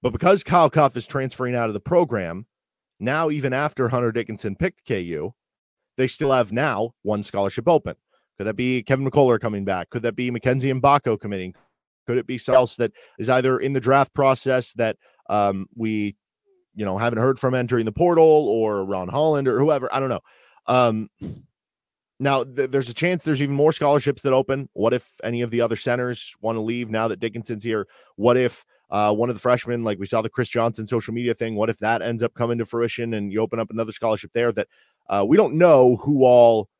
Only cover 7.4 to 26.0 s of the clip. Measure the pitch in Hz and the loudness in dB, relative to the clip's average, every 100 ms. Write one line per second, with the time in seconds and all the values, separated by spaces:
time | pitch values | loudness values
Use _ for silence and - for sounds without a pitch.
7.4 | 98 - 113 165 - - _ _ _ _ | -4 -2 2 2 0 -14 _ _ _ _
8.4 | 101 104 127 127 107 135 135 147 135 113 | -6 -2 -2 -2 0 0 2 2 4 4
9.4 | 113 104 98 92 85 120 117 110 123 120 | 0 -4 -4 -4 -4 -6 -6 -4 -6 -2
10.4 | 127 131 131 131 135 143 131 107 107 98 | -2 0 0 0 2 2 2 -4 -4 -8
11.4 | 92 90 _ _ _ _ - 120 - 127 | -10 -14 _ _ _ _ -6 -4 -4 -8
12.4 | - 131 123 - 117 _ - _ 110 127 | 2 2 2 -2 -6 _ -20 _ 0 0
13.4 | 131 131 135 139 113 135 139 - 135 131 | 2 0 -2 -2 2 2 2 2 0 2
14.4 | 135 131 123 110 113 - _ _ _ 104 | 0 -2 -2 -4 -4 -4 _ _ _ 0
15.4 | 101 98 95 - 113 110 104 101 _ _ | 0 -2 -8 -8 -4 -2 -4 -8 _ _
16.4 | _ _ _ - 104 95 120 117 123 131 | _ _ _ -8 -6 -2 -2 0 0 0
17.4 | 131 127 123 123 110 104 175 170 160 151 | 0 -2 0 0 -2 0 2 6 6 6
18.4 | 139 113 110 104 95 98 90 127 156 147 | 4 0 0 -2 -2 -4 -4 0 2 2
19.4 | 135 113 147 147 123 131 135 117 _ _ | 2 2 2 0 -2 -4 -2 -4 _ _
20.4 | _ _ - 127 120 110 107 _ - - | _ _ 0 2 4 0 -6 _ -16 -16
21.4 | _ _ _ _ _ _ _ _ 139 135 | _ _ _ _ _ _ _ _ 0 0
22.4 | 127 127 131 139 123 117 175 180 - 143 | -2 -4 -2 -2 -4 -4 -2 -2 -2 -2
23.4 | 143 139 151 156 147 147 143 135 139 131 | -2 2 2 2 2 2 0 -4 0 0
24.4 | 131 135 135 - 110 123 - - - 120 | 0 -4 -6 -2 0 0 -6 -12 -6 -4
25.4 | 120 117 117 110 - 123 | -4 0 -2 -2 -2 -4